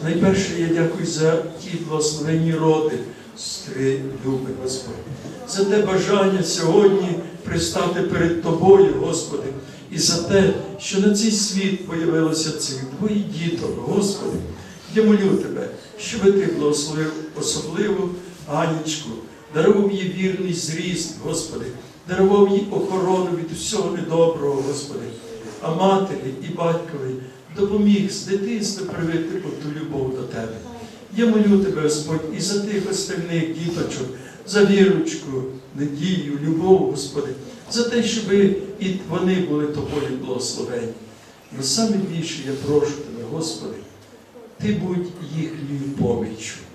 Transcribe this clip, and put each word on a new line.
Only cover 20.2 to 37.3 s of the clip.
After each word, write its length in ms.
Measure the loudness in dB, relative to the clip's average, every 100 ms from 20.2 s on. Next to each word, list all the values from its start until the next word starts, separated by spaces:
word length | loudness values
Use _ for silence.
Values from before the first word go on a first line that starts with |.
| -2 0 -2
зріст, 640 | -4 -4 -4 -4 -4 -4 -8
Господи, 420 | -6 -6 -6 -8 -10 -12 -16 -20 -6
дарував 420 | 4 6 8 6
їй 180 | 4 0
охорону 580 | -2 -2 0 2 2 2 -2
від 200 | -6 -6
всього 400 | -4 -2 -2 -2
недоброго, 680 | -2 2 2 2 -2 -2 -2
Господи, 380 | -4 -6 -10 -10 -14 -16 -14 -14 -8
а 140 | -4 2
матері 580 | 4 4 2 -4 -8 -8 -8
і 40 |
батькові 600 | -2 0 0 -4 -8 -8 -8 -10 -18 -16 -2
допоміг 560 | 0 4 6 6 2
з 140 | -4 -4
дитинства 600 | -2 -2 -2 -4 -6 -8
привити 520 | -4 -2 -2 -2 -6
оту 420 | -6 -8 -8 -8
любов 360 | -6 -4 -4 -4
до 80 |
Тебе. 320 | -8 -8 -8 -10 -14 -16 -16 -18 -10 2
Я 80 | 4
молю 380 | 6 6 6
Тебе, 180 | 4 2
Господь, 400 | 0 0 -2 -4 -4 -4
і 40 |
за 180 | -2 -2
тих 320 | 0 -2 -2
остальних 680 | -4 -4 -4 -2 -2 -2 -2
діточок, 480 | -4 -2 -4 -4 -8 -8 -14 -18 -2
за 180 | 4 6
Вірочку, 800 | 8 8 6 2 -4 -6 -6 -6 -10 -14 -6
Надію, 640 | -4 -2 -2 -2 -2 -4
Любов, 480 | -2 0 6 6 6
Господи, 380 | -2 -6 -6 -6